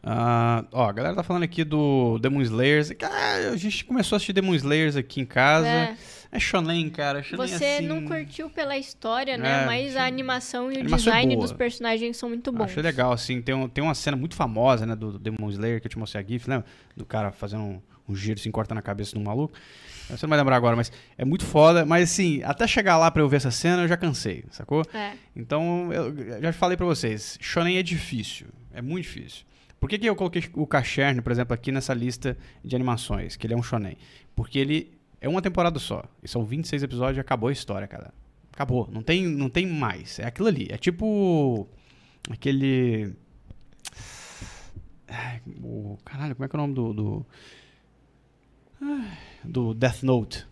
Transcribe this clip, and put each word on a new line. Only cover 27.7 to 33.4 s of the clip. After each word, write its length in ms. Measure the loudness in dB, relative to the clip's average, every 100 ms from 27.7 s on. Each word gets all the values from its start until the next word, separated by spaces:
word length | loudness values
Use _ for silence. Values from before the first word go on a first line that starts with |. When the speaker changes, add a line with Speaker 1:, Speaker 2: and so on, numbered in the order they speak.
| 2
Speaker 1:
é 60 |
difícil. 640 | 0 -4 -4 -6 -6 -10 -16 -20 -18
É 80 | -10
muito 220 | -6 -6
difícil. 400 | -6 -12 -14 -18 -20 _ _ _
Por 80 | -2
que 80 | 0
que 80 | 2
eu 80 |
coloquei 300 | 2 0 -2 -4
o 100 | -4 0
Cacherne, 560 | 2 0 0 2 2
por 100 | 0
exemplo, 220 | 0 0
aqui 180 | -2 -2
nessa 200 | -4 -2
lista 420 | -2 -2 -2 -6 -6 -12 -18
de 120 | -4 0
animações, 580 | 0 0 -2 -4 -6
que 120 | -8